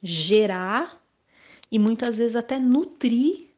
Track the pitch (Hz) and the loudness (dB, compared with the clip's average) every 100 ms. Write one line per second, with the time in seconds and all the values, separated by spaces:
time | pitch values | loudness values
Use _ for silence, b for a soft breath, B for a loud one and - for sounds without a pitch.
0 | 180 165 160 214 208 185 185 226 339 - | -8 -6 2 2 2 -2 -4 -4 -6 -12
1 | _ _ B B B B B 220 214 226 | _ _ B B B B B 0 2 0
2 | 240 220 233 233 233 277 254 262 349 - | -4 -2 -2 -2 -4 0 2 2 2 -2
3 | 247 233 294 381 - | 0 2 0 -2 -10